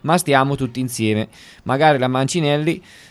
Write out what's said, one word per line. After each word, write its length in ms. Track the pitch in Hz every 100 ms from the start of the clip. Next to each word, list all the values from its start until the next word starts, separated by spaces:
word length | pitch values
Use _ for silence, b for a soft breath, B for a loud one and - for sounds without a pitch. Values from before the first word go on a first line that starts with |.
ma 160 | 143 175
stiamo 360 | 147 139 135
tutti 260 | 139 131 120
insieme." 480 | 127 - 110 107 110 B B B
Magari 340 | - 131 156 143
la 100 | 127
Mancinelli, 760 | 127 135 175 147 147 156 165 B B B